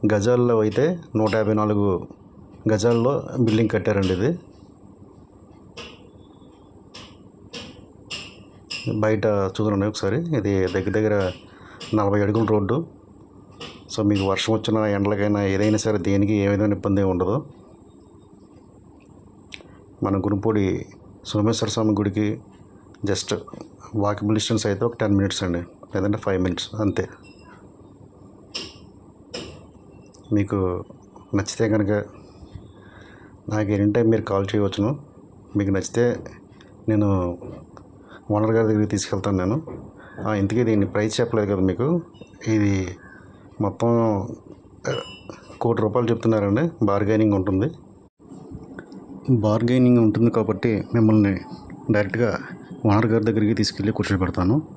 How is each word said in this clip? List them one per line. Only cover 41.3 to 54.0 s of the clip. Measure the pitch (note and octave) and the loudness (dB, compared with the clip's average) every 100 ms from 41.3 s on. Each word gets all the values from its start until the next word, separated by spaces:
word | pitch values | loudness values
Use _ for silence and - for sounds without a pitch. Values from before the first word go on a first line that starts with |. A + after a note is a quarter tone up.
| A2+ G2+ | 0 0
కదా | G2 | 2
మీకు. | F#2+ F2+ B2+ F3 - - - - - | 0 0 -2 -2 -6 -20 -20 -12 -2
ఇది | A2 G2+ G2 F2+ F#2 - - - - - - | 0 2 0 -4 -10 -18 -20 -20 -20 -20 -4
మొత్తం, | G2+ F#2+ A#2 A#2 A2+ G2+ F#2+ - - - - - - | -4 0 2 2 2 0 -4 -10 -16 -20 -20 -2 -2
ఆ, | - - - - - - - | -2 -6 -16 -18 -20 -18 -2
కోటి | A#2 A#2 | 0 2
రూపాయలు | G#2+ A#2 A2+ | 2 2 2
చెప్తున్నారండి. | A#2 A2+ A2 G2+ G2+ E3+ - G#2 | 2 2 2 4 2 0 0 2
బార్గెనింగ్ | G2+ G2+ G#2+ A2 | 2 2 4 4
ఉంటుంది, | G2+ F#2+ F#2+ B2 E3+ - - - _ - - - - - - - - - - - | 4 2 0 0 -4 -20 -20 -20 _ -20 -20 -16 -16 -16 -18 -18 -20 -18 -16 0
బార్గెనింగ్ | B2 G#2 G#2+ A#2 B2+ B2 B2 | 2 2 2 2 4 6 6
ఉంటుంది | A2 G#2 A#2 | 4 4 2
కాబట్టి | A2+ G#2+ G2 A#2 G#2 - | 2 0 -2 -2 -2 -2
మిమ్మల్ని | A#2 A2 G#2+ G2+ F#2 - - - - - | 2 4 4 4 0 -6 -16 -16 -18 -2
డైరెక్ట్గా | G#2 G2+ A2+ A#2 F#2+ - - - - A2+ | 0 0 0 -2 -2 -8 -16 -16 -4 2
ఓనర్ | G2+ A2 | 2 4
గారి | A2+ | 2
దగ్గరికి | G#2+ G#2+ G#2+ | 2 0 0
తీసుకెళ్ళి | G#2+ G#2 - G2 | 0 -2 -2 -4
కూర్చోబెడతాను. | G#2+ | -2